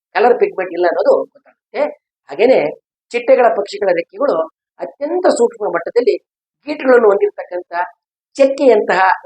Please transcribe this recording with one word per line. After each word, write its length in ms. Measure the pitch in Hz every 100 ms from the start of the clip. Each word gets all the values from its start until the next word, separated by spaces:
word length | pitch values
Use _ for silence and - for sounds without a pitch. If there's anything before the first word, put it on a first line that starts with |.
| _
ಕಲರ್ 260 | 180 240 233
ಪಿಗ್ಮೆಂಟ್ 320 | 196 - 185
ಇಲ್ಲ 140 | 170 175
ಅನ್ನೋದು 260 | 160 277 -
ಗೊತ್ತಾಗುತ್ತೆ. 640 | - _ _ _ _ 208 294 - _ _ -
ಹಾಗೇನೆ 300 | 143 233 220 156 - _ _ _
ಚಿಟ್ಟೆಗಳ, 360 | - - 254 226 -
ಪಕ್ಷಿಗಳ 320 | 208 196 196
ರೆಕ್ಕೆಗಳು 420 | 170 - 190 - 165 160 _ _ -
ಅತ್ಯಂತ 460 | 180 - 285 359 359
ಸೂಕ್ಷ್ಮ 380 | - 233 - 190
ಮಟ್ಟದಲ್ಲಿ 420 | - - 480 - - _ _ _ _ 277
ಗೀಟುಗಳನ್ನು 420 | 302 269 240 214
ಹೊಂದಿರತಕ್ಕಂಥ 640 | 196 - - 180 180 - - - _ _ _ _ -
ಚಕ್ಕೆಯಂತಹ 640 | 269 269 277 214 208 185 185 -